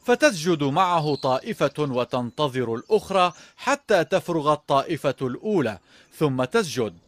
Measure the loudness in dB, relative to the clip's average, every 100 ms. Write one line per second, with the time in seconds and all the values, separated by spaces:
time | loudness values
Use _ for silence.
0 | -2 2 2 2 -2 0 0 2 2 2
1 | 0 0 0 0 -2 -2 -2 -2 -4 -2
2 | -2 -4 -4 -4 -4 -2 -4 -4 0 -2
3 | 0 0 0 -2 -20 -8 -2 -2 2 2
4 | 2 0 0 -2 0 0 2 0 0 -4
5 | -4 -2 -6 -6 -2 0 0 -4 _ -20
6 | _ -2 -2 0 0 0 -2 -2 -4 -6